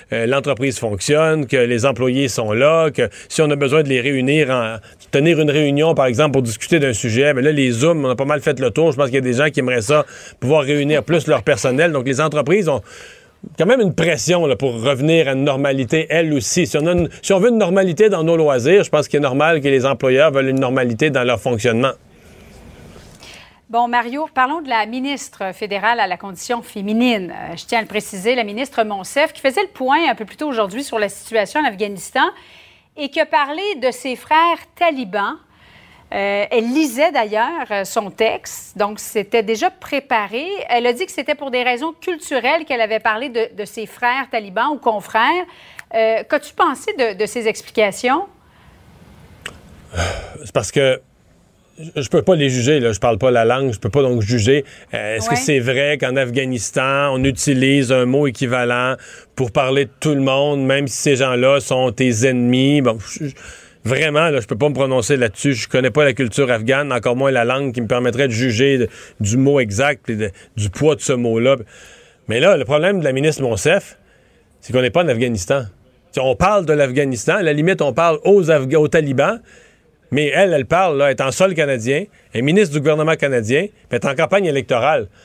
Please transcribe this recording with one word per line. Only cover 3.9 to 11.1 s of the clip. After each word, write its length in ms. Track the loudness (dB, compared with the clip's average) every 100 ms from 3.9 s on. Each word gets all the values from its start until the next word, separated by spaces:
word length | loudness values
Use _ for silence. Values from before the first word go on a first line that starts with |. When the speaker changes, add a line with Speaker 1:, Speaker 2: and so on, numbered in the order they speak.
| 0
Speaker 1:
réunir, 480 | 0 0 2 2 2
en, 260 | 0 -2 -6 -14 -20 -2
tenir 300 | 2 2 2
une 100 | 2
réunion, 440 | 2 2 2 2
par 100 | 2
exemple, 280 | 2 2 2
pour 100 | 2
discuter 380 | -2 -4 0 0
d'un 120 | 2
sujet, 400 | -2 -2 2 2
ben 100 | 2
là, 100 | 2
les 180 | 2 0
Zooms, 340 | 2 2 2
on 60 | 0
a 60 | -2
pas 80 | -2
mal 160 | -2
fait 180 | -2 0
le 100 | -2
tour. 220 | 2 0
Je 40 | 2
pense 80 | 0
qu'il 80 |
y 40 | 0
a 20 |
des 120 | 0
gens 140 | 0 0
qui 120 | 0
aimeraient 200 | 0 0
ça, 240 | 2 0 0 -8 -20 -6
pouvoir 240 | 0 2
réunir 380 | 2 0 2 0
plus 240 | 2